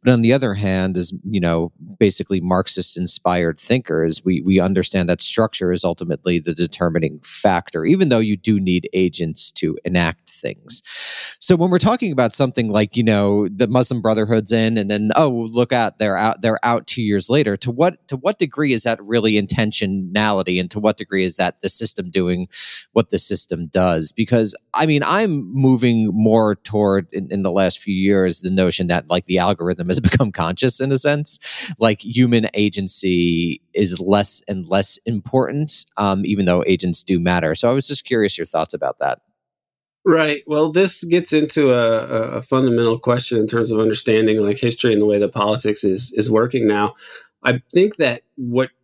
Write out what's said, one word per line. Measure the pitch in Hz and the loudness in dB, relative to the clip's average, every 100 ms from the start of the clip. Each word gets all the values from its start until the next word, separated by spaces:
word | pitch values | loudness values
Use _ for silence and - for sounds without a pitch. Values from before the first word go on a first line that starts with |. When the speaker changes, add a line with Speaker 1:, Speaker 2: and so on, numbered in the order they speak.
Speaker 1:
But | 127 | 4
on | 123 | 4
the | 113 | 4
other | 131 127 95 | 2 0 -2
hand, | 101 95 95 90 | -2 0 0 0
as, | 87 95 | -2 -4
you | 98 107 | -6 -2
know, | 85 82 85 _ 80 - | 0 0 -4 _ -20 0
basically | 104 - 87 95 | 2 2 -2 -4
Marxist-inspired | 90 92 95 92 90 - 90 - 90 90 82 78 | 0 0 0 -2 -4 -4 -2 -2 0 0 -2 -4
thinkers, | - 127 - 80 80 78 92 | -2 -2 0 -2 0 0 -2
we, | 87 | -2
we | 82 95 | 2 2
understand | 90 92 87 95 87 | 2 0 0 0 0
that | 87 | 0
structure | - - 110 - 90 | 0 0 -2 0 -2
is | 87 | 0
ultimately | 90 85 87 85 90 87 | -2 -4 -6 -6 -2 -2
the | 78 80 | -2 -2
determining | 85 - 87 82 80 76 | -2 0 -2 0 -2 -4
factor, | - - 104 90 - 85 80 | -8 -2 0 0 -2 -4 0
even | 185 175 | 2 4
though | 117 | 2
you | 110 101 | 2 0
do | 110 104 | 0 0
need | 95 90 - | 2 0 0
agents | 92 92 - 82 - - | 0 0 0 -4 -2 -2
to | - 82 - - | -2 -4 -4 -2
enact | 90 82 85 - | 0 0 -2 -12
things. | - - - - - - - - - - - | -10 -8 -10 -4 -4 -4 -12 -10 -10 -12 -4
So | - 180 | 2 2
when | 180 | 4
we're | 175 | 2
talking | 202 247 208 | 2 0 -2
about | 135 117 | 0 0
something | - 135 127 113 | 0 -2 0 0
like, | 104 107 - | 0 0 0
you | |
know, | 113 104 101 101 101 | 2 2 2 2 0
the | 98 117 | 0 0
Muslim | 127 123 123 | 2 0 -2
Brotherhood's | 110 110 107 113 107 | 0 0 2 0 2
in, | 117 113 113 | 0 2 0
and | 98 | -2
then, | 104 107 107 | -2 0 2
oh, | 151 | 2
look | 120 113 117 120 | 0 -4 -2 0
out, | 123 107 - | 2 0 -2
they're | 107 101 | -2 2
out, | 110 - | 0 0
they're | 117 110 | -2 0
out | 120 120 - | 0 0 -2
two | - | -4
years | 107 101 - | -2 0 2
later. | 139 113 98 | 2 2 -2
To | - | -4
what, | 120 175 180 - | 0 0 0 -12
to | 135 | -6
what | 151 214 | -4 -2
degree | 160 139 147 | -4 -2 0
is | 117 | 0
that | 117 113 | 0 -2
really | 101 117 110 | 0 0 2
intentionality, | 107 98 - 110 - 101 98 92 101 107 98 92 90 | 2 0 -2 0 0 -2 -4 -2 0 2 0 0 -2
and | 90 | -2
to | 107 | -2
what | 107 104 | -2 -2
degree | 101 95 92 | -4 -2 -2
is | 85 | 0
that | 90 - | -4 -2
the | 95 | -2
system | - - - 90 | 0 -2 -4 -4
doing | 90 90 90 92 - - - - | -2 0 -2 -6 -10 -10 -10 -2
what | 110 - | -2 0
the | 98 | 0
system | - 98 - 85 82 | 0 0 -2 -4 -4
does? | 95 90 82 78 | 0 2 2 -2
Because, | - 113 120 110 - _ | -2 0 2 0 -4 _
I | - 156 | -2 2
mean, | 147 131 | 2 2
I'm | 185 214 151 92 | 0 0 -2 -4
moving | 131 131 127 123 117 107 | 0 2 4 2 2 0
more | 98 110 110 107 101 | 2 4 4 2 0
toward | - 107 104 98 85 | -4 0 2 2 0
in, | 95 92 | -8 -6
in | 98 | -4
the | 95 | 0
last | 90 95 - | 2 2 0
few | - 95 | -4 0
years, | 95 98 92 85 | 2 2 2 0
the | 92 | -2
notion | 95 92 - 90 | 0 2 0 0
that, | 87 - | -2 0
like, | 90 - | -4 0
the | 90 | 0
algorithm | 87 98 85 90 87 | 2 0 -2 -4 -2
has | 92 | 2
<laughs> | |
become | 120 - 113 | 2 2 0
conscious | 95 82 92 131 - | -2 -4 0 0 0
in | 135 | 0
a | 135 | 0
sense, | 147 147 147 - - - - 175 | 0 0 -2 -4 -6 -8 -8 0
like, | 113 104 | 0 0
human | - 117 127 117 110 | -4 2 4 4 0
agency | - 104 95 95 - 95 87 87 85 85 - _ | 0 0 0 -2 0 2 2 2 2 -2 -4 _
is | - 101 87 | 0 0 0
less | 92 101 101 - - | 0 2 2 -2 -4
and | 95 82 | -10 -2
less | 131 - - - | 0 0 -2 -4
important, | 101 - 131 123 139 151 - - - | -6 -2 -2 0 -4 -2 -2 -2 -2
um, | 101 95 101 | 0 0 -2
even | 104 92 | 0 2
though | 90 - | 2 2
agents | 92 90 85 | 0 0 -2
do | - 92 | 0 0
matter. | 87 87 80 | 2 0 0
So | 80 120 | 0 0
I | |
was | 131 - | 0 0
just | 139 - | -4 -2
curious | 120 101 - | 0 0 -2
your | 82 | -4
thoughts | 80 78 | -4 -4
about | 82 67 - | -4 -6 -4
that. | 69 60 _ _ _ _ _ _ _ _ 190 | -4 -6 _ _ _ _ _ _ _ _ 2
Speaker 2:
Right. | 165 156 147 - | 2 2 -2 -2
Well, | 151 160 | 0 2
this | 160 190 - | 2 2 0
gets | 175 170 175 | 0 0 2
into | 160 151 - 139 | 0 2 2 2
a, | 123 117 113 | 4 2 0
a, | 123 117 113 - | -2 -4 -4 -6
a | |
fundamental | 123 135 131 117 117 117 | -2 0 2 2 2 0
question | - 123 - 117 | 0 -2 0 0
in | 110 | 0
terms | 117 110 | 0 0
of | 110 | 0
understanding, | 110 107 - 110 110 110 | 0 0 0 2 2 2
like, | 104 104 | 0 0
history | 120 113 127 | -2 0 0
and | 107 | 2
the | 104 | 2
way | 101 | 2
that | 101 | 0
politics | - 104 107 107 104 | 0 -2 0 -2 -2
is, | 104 92 - | -2 -2 -4
is | - 110 | -2 0
working | 110 123 131 110 | 2 0 0 0
now. | 104 104 - - - _ _ | 0 -2 -6 -20 -20 _ _
I | 127 127 | -2 -2
think | _ 180 202 202 | _ 0 0 0
that | 143 120 _ - | -2 -2 _ -12
what | 123 120 131 _ | -4 -2 -2 _